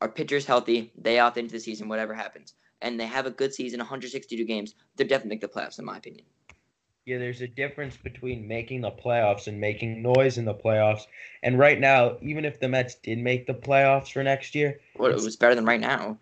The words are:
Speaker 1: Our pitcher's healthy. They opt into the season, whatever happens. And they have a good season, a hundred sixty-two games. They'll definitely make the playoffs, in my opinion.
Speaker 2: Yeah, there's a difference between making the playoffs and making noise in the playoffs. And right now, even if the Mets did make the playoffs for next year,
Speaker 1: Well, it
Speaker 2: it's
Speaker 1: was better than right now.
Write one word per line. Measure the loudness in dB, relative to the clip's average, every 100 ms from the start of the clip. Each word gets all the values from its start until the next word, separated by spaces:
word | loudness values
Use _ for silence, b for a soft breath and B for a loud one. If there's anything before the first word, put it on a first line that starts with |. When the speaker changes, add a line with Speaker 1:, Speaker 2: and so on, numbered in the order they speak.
Speaker 1:
Our | -6
pitcher's | -4 -2 -2
healthy. | 2 2 2 0 -2 -4
They | 2 4
opt | 4 2
into | -6
the | -8
season, | -10 -10 -8
whatever | -6 -6
happens. | -8 -12 -16 -20 _ _ -10
And | -8 -6
they | -6
have | -6 -6
a |
good | -4 -4
season, | -4 -8 -8
a |
hundred | -10 -10 -10
sixty-two | -12 -8 -6
games. | -4 -6 -8 -14 _ -4
They'll | 0
definitely | 0 -2 -8
make |
the | -8
playoffs, | -8 -10 -10
in |
my | -14 -14
opinion. | -16 -20 _ _ _ _ _ _ _ _ -8
Speaker 2:
Yeah, | -6
there's | -6 -8
a | -10
difference | -6 -8 -8 -12 -12
between | -16 -10 -8 -8 -8
making | -8 -6 -6
the | -6
playoffs | -6 0 2 2 0 -4
and | -4
making | -4 -4 -6 -4
noise | 2 4 4 2
in | -4
the |
playoffs. | -2 0 4 4 2 -6 B B B
And | 0 6
right | 6 6
now, | 6 6 4 0
even | -6 -4 -6
if | -4
the | -2
Mets | 0 -2
did | -6 -6 -4
make | -2 -2 -4
the |
playoffs | -6 2 4 6 4 0
for | -2
next | 0 -2 -2
year, | -2 0 -2 _ 0
Speaker 1:
Well, | 2
it |
Speaker 2:
it's | 2
Speaker 1:
was | -2 4
better | 4
than | 6 4
right | 2
now. | 0 -2 -4 -10